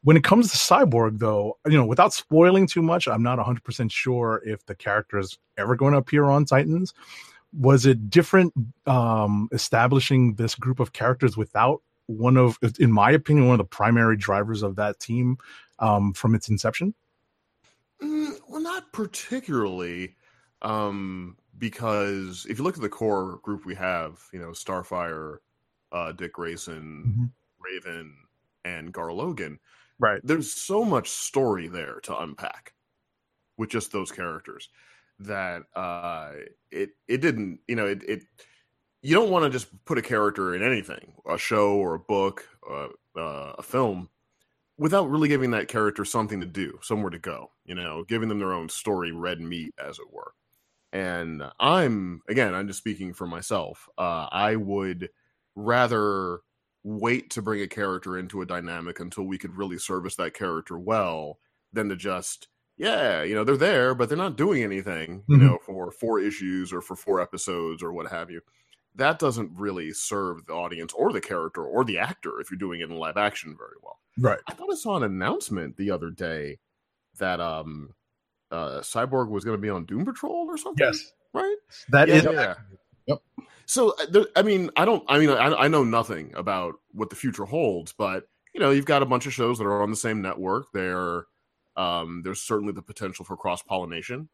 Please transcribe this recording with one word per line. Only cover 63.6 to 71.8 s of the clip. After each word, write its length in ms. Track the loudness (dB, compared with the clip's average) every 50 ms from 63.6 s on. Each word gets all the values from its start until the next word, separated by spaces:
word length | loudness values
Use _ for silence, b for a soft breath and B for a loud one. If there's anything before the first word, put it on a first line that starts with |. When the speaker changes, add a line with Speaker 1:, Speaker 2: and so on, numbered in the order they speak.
| 4 2 4 4 2 2 2
Speaker 2:
but 140 | 0 -2 -2
they're 80 | -2
not 200 | -4 -4 -4 -2
doing 260 | -2 0 0 0 0
anything, 600 | -2 -2 -4 -6 -6 -6 -8 -8 -8 -10 -12 -10 4 6
you 80 | 8
Speaker 1:
Mm-hmm. 100 | 10 10
Speaker 2:
know, 120 | 8 6 4 -6
for 240 | -12 -12 -10 -10 -12
four 300 | -10 -6 -4 -2 0 0
issues 520 | 0 -2 -4 -4 -6 -4 -4 -4 -6 -6
or 80 | -8 -10
for 160 | -10 -10 -14
four 240 | -10 -2 -2 0 0
episodes 600 | -2 -4 -6 -10 -6 -6 -4 -4 -4 -6 -8 -8
or 100 | -10 -10
what 140 | -8 -10 -10
have 240 | -8 -10 -10 -10 -12
you." 100 | -14 -18 _ _ _ _ _ _ _ _ _ _ _
That 240 | -2 0 0 0 0
doesn't 320 | -2 -2 -2 -2 -8 -8 -8 -8
really 340 | -6 -6 -6 -6 -8 -8
serve 540 | -8 -8 -8 -6 -6 -4 -4 -6 -8 -10 -12
the 80 | -10 -8
audience 380 | -8 -6 -8 -8 -10 -12 -10 -4
or 180 | -2 -2 0
the 80 | 0 -4
character 440 | -6 -6 -6 -6 -6 -6 -8 -10 -10
or 200 | -4 -2 -2